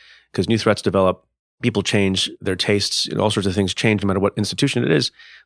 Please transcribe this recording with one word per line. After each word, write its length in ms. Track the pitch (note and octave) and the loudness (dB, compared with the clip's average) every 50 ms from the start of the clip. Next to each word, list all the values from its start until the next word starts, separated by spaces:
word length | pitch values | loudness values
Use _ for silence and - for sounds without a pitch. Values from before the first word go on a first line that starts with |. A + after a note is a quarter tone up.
| - - - - _ _ - | -20 -20 -20 -20 _ _ -4
'cause 140 | - F#2 E2+ | -2 0 0
new 100 | A2+ G#2+ | 0 2
threats 240 | - A2+ G#2 - | 2 2 2 2
develop, 440 | - G#2 F2 G2 F#2+ F#2 F2+ - _ _ _ _ _ _ _ _ | 0 0 2 2 2 2 0 -2 _ _ _ _ _ _ _ _
people 220 | - A#2+ A2 G2+ F#2+ | -4 -2 -2 -2 -2
change, 460 | - - G#2+ G2 F#2+ F#2+ F#2 - - - - | 0 0 0 2 2 0 0 -2 -4 -6 -8
their 140 | - F#2 F#2 | -6 -6 -4
tastes, 520 | F2 - - G#2 G2+ G2 - - - - - | -2 0 0 0 0 0 -2 -2 -4 -4 -4
and 120 | - - | -2 0
all 100 | G2 G#2 | 0 0
sorts 180 | G#2 A2 F#2 G2 | 0 0 -2 0
of 80 | F2+ | 0
things 180 | G#2 G2 F#2 - | 0 0 0 -2
change 280 | - - A2+ G#2+ G2+ | 0 0 2 2 2
no 60 | G2+ G2 | 0 0
matter 120 | F#2 G2 | 0 0
what 180 | F#2+ G2+ - - | 0 0 0 -2
institution 460 | G#2 - - - - C3+ - A#2 A#2+ | -4 -4 -2 -2 -2 0 0 0 0
it 80 | C#3+ | 2
is, 200 | D#3 D3+ A#2 - - - - - - - _ | 2 2 2 0 -4 -10 -20 -20 -20 -20 _